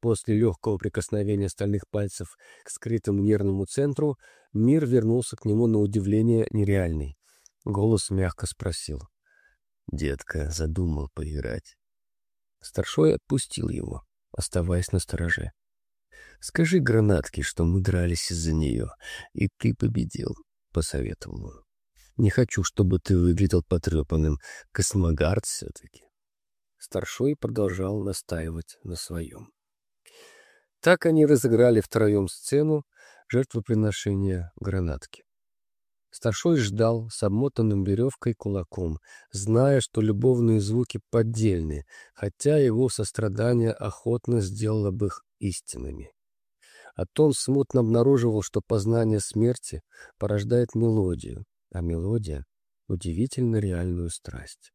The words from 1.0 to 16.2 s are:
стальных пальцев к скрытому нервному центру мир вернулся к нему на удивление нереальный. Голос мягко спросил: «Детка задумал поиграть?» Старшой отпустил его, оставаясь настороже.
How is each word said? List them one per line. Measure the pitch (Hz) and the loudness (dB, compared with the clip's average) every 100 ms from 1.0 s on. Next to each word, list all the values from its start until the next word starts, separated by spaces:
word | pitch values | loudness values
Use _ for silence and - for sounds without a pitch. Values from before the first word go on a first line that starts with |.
| - 104 101 101 98 | -4 -4 -2 -2 -2
стальных | - 101 101 - | -4 -4 -4 -4
пальцев | 104 101 - 92 - - - | -4 -4 -8 -14 -16 -20 -20
к | - | -18
скрытому | - - 113 - 101 | -12 -4 -4 0 0
нервному | 101 107 101 95 98 | 4 2 2 -2 -2
центру | - 143 139 151 135 - _ _ | -2 -2 0 -2 -2 -12 _ _
мир | 104 113 156 143 | 0 4 4 4
вернулся | 123 110 120 120 - | 2 4 0 -2 -6
к | |
нему | 110 107 120 | -2 2 4
на | 110 | 4
удивление | 104 107 98 104 113 113 110 | 2 0 2 2 4 2 2
нереальный. | 107 101 101 87 78 71 71 _ _ _ _ | 0 2 2 0 -2 -6 -12 _ _ _ _
Голос | - 101 107 110 - | -6 0 2 2 0
мягко | 95 92 - 98 | -2 -2 -4 -10
спросил: | - - 82 - 73 - _ _ _ _ _ _ _ - | -6 -6 -6 -10 -12 -12 _ _ _ _ _ _ _ -12
«Детка | 71 73 69 - 80 73 | -4 -4 -4 -6 -6 -4
задумал | 78 80 80 90 76 71 | -4 -4 -2 -2 -2 -6
поиграть?» | - 73 73 64 - - _ _ _ _ _ _ _ _ _ | -8 -8 -6 -6 -8 -12 _ _ _ _ _ _ _ _ _
Старшой | - - 95 - 156 | -12 -6 -4 2 2
отпустил | - _ 135 - - - | 2 _ -4 -2 -6 -6
его, | - - - - _ _ | -6 -8 -10 -14 _ _
оставаясь | - - 92 87 87 90 | -10 -4 -2 0 -2 0
настороже. | 95 - 85 85 - - - _ _ _ _ _ - | -2 -2 -6 -2 -2 -4 -12 _ _ _ _ _ -20